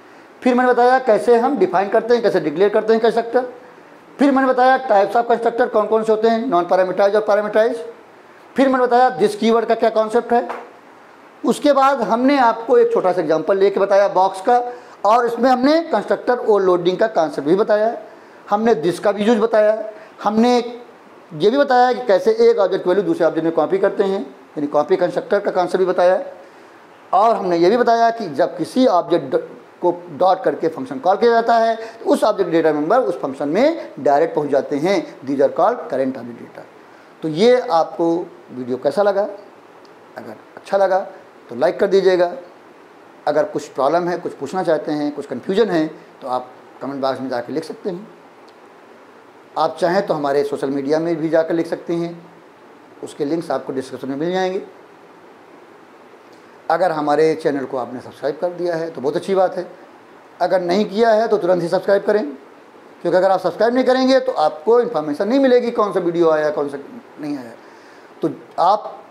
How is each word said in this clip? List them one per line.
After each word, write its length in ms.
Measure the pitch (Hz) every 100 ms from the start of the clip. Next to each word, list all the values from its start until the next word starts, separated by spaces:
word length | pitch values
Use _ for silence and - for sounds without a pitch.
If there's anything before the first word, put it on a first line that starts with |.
| - - - -
फिर 120 | 254
मैंने 180 | 247 254
बताया 260 | 247 247 254
कैसे 400 | 247 208 - 233
हम 200 | 254 262
define 300 | 180 175 202
करते 260 | 220 226
हैं, 80 | 240
कैसे 180 | 202 185
declare 300 | 151 147 202
करते 220 | 214 220
हैं 100 | 220
constructor। 440 | 226 226 226 254 262 - - - - - - -
फिर 140 | 285
मैंने 160 | 262 262
बताया 400 | 247 254 262 254
types 340 | 202 196 233
of 80 | 233
constructor 400 | 226 233 233 247
कौन 160 | 214 208
कौन 180 | 220
से 80 | 220
होते 160 | 214 226
हैं, 180 | 226 262
नॉन 180 | 170
पैरामीटराइज 520 | 170 185 185 180 202 214
और 60 |
पैरामीटराइज। 600 | 214 208 208 214 233 240 - - - - - - - -
फिर 120 | 269
मैंने 160 | 254
बताया 340 | 247 240 254 165
this 160 | 208
keyword 320 | 214 226 233 226
का 80 |
क्या 160 | 226 226
concept 420 | 214 220 233 -
है। 400 | 240 - - - - - - - - - -
उसके 280 | - - 294
बाद 280 | 277 269 269
हमने 360 | 202 226 262 285
आपको 400 | 233 226 - 240
एक 140 | 233
छोटा 200 | 226 190
सा 80 | 180
example 360 | 151 156 160 196
लेके 240 | 196 196
बताया 280 | 196 196 196
box 320 | 180 190 -
का, 180 | - 247 240 - - -
और 220 | 202 240 233
इसमें 240 | 233 254
हमने 300 | 247 269 320
constructor 560 | 330 220 - 196 - 240
ओवरलोडिंग 600 | 220 202 185 180 175 185
का 80 | 220
concept 420 | 190 156 147 143
भी 60 | 190
बताया, 400 | 220 214 220 240 - - - - -
हमने 240 | 208 226
this 240 | 220 165 170
का 140 | 214
भी 120 | 202
यूज़ 140 | 208 240
बताया, 460 | 226 226 214 220 - - - -
हमने 360 | - 220 240 247 233 - - - - - -
ये 160 | 156 196
भी 80 | 277
बताया 340 | 285 247 247
कि 140 | 214 -
कैसे 300 | 196 214 220 233
एक 80 | 202
object 280 | 185 185 180
value 180 | 185
दूसरे 220 | 170 165 160
object 180 | 160
में 100 | 160
copy 240 | 160 151 190
करते 260 | 196 196
हैं, 160 | 196 196 269
यानी 400 | - - - 147
copy 300 | 147 147 180
constructor 440 | 175 175 - 202
का 100 | 196
concept 280 | 185 175 190
भी 60 |
बताया, 380 | 185 180 180 185 285 - - - - - - - -
और 240 | 180 226 202
हमने 200 | 190 170
ये 140 | 175
भी 60 | 240
बताया 340 | 240 233 233
कि 180 | 226 190
जब 280 | 135 170 -
किसी 300 | 156 254 254
object 480 | 180 151 165 135
ड-, 80 | 170 - - - -
को 120 | 175 170 -
डॉट 320 | 139 185 180
करके 260 | 165 143 160
function 300 | 156 131 131
call 180 | 160 196
किया 140 | 233
जाता 260 | 233 233 233
है 200 | 226 226
तो 340 | - - -
उस 140 | 285
object 260 | 233 190 175
data 220 | 165 160
member 280 | 151 156 240
उस 180 | 220 175
function 280 | 147 131 143
में 440 | 180 285 339 - -
direct 340 | 139 143 165
पहुंच 160 | 165 143
जाते 260 | 135 131 143
हैं। 440 | 170 190 147 -
These 200 | 131 135
are 100 | 135
called 280 | 143 190 240
current 340 | - 131 135
object 260 | 131 120 117
data। 240 | 110 - - - - - - -
तो 60 | 160
ये 320 | 156 233 254
आपको 640 | - 165 156 - 165 170 - - -
video 240 | 123 123 127
कैसा 260 | 143 196
लगा? 200 | 202 196 208 - - - - - - - - -
अगर 200 | 113 - - -
अच्छा 200 | - 196
लगा 300 | 196 185 - - - - -
तो 80 | 120
like 240 | 160 180
कर 60 | 196
दीजिएगा। 460 | 190 185 185 175 180 - - - - - - - - -
अगर 160 | 147
कुछ 240 | 147 151 -
problem 400 | - 135 170 175
है, 100 | 170
कुछ 140 | 156
पूछना 300 | - 135 185
चाहते 300 | 170 156 -
हैं, 200 | 151 147
कुछ 140 | 143 135
confusion 420 | 127 - 190 220
है, 180 | 170 156 - - -
तो 60 | 131
आप 220 | 127 - - - -
comment 200 | 127 139
box 180 | 131 127
में 80 | 131
जाकर 240 | 120 120
लिख 120 | 135
सकते 260 | 156 - 208
हैं। 180 | 175 214 - - - - - - - - - - - - - - -
आप 180 | 156 -
चाहें 260 | 175 190 196
तो 80 |
हमारे 300 | 156 143 143
social 260 | 143 135 139
media 280 | 139 135 156
में 180 | 170 165
भी 120 | 160
जाकर 260 | 160 165
लिख 120 | 165 165
सकते 280 | 170 -
हैं, 360 | 170 170 170 - - - - - - - -
उसके 200 | 139 -
links 260 | 143 165 165
आपको 220 | 135 -
description 360 | 131 131 127 131
में 80 | 139
मिल 160 | 170
जाएंगे। 300 | 185 185 190 - - - - - - - - - - - - - - - - - - - - -
अगर 200 | 165 180
हमारे 440 | 156 147 147 160
channel 300 | 156 160 139
को 120 | 127 131
आपने 240 | 117 123
subscribe 380 | 113 - 139 151
कर 100 | 180
दिया 240 | 175 175
है 160 | 165 165
तो 100 | 151
बहुत 160 | 131 170
अच्छी 180 | -
बात 220 | 190 185 180
है, 100 | 175 - - - - - - -
अगर 200 | 170 185
नहीं 240 | 175 190
किया 260 | 190 196 233
है 180 | 214 226
तो 80 | 202
तुरंत 260 | 170 180
ही 60 | 165
subscribe 340 | 180 202 202
करें, 240 | 226 208 151 135 - - - - - -
क्योंकि 140 | 175 180
अगर 120 | 190
आप 100 | 185
subscribe 340 | 185 165 220
नहीं 100 | 247
करेंगे 360 | 254 254 262 262
तो 120 | 254
आपको 480 | - 151 - - 240
information 480 | 214 160 151 147 202
नहीं 120 | 277
मिलेगी 300 | 269 247 240
कौन 220 | - 208
सा 80 | 185
video 300 | 175 170 165
आया, 200 | 156 151
कौन 180 | 151 143
सा 100 | 143 - 120 - -
नहीं 160 | 147 143
आया। 140 | 117 - - - - - - -
तो 80 | 160 131 - -
आप 400 | 170 214 - - -